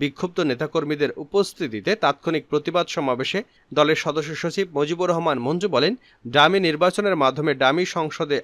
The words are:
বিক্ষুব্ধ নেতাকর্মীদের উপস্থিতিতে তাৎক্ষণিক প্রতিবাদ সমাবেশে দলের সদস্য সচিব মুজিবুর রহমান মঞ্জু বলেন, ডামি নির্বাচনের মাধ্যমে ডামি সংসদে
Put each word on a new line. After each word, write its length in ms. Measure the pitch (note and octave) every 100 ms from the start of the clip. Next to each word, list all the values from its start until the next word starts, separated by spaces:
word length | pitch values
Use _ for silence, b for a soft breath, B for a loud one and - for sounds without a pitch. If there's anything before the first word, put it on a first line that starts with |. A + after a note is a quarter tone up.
বিক্ষুব্ধ 360 | C#3+ - F3+ F3+
নেতাকর্মীদের 760 | D#3 B2 D#3 E3 D3 D3 C#3 -
উপস্থিতিতে 760 | D3+ G3+ G3 - D3+ G#2+ C3 G#3+
তাৎক্ষণিক 480 | D3+ - E3+ D#3 -
প্রতিবাদ 360 | D3+ D#3 E3+ E3
সমাবেশে 520 | F3 C#3 B2 C3 F#3+ - b b
দলের 300 | C#3 D3+ D#3
সদস্য 280 | D#3+ D3 D3+ D3+
সচিব 300 | E3+ G3 F#3
মুজিবুর 380 | C#3+ D3+ E3+ F3+
রহমান 260 | E3 E3 C3
মঞ্জু 280 | B2+ F3 G3
বলেন, 240 | C3 D#3+ B3+ b b A#2+
ডামি 340 | C#3 D#3 G3
নির্বাচনের 560 | E3+ D3+ F3+ F#3+ G3+ E3+
মাধ্যমে 360 | C3 C3+ D3+
ডামি 320 | C3+ C3 D#3+ F3+
সংসদে 520 | F3 D#3 - D#3 C3+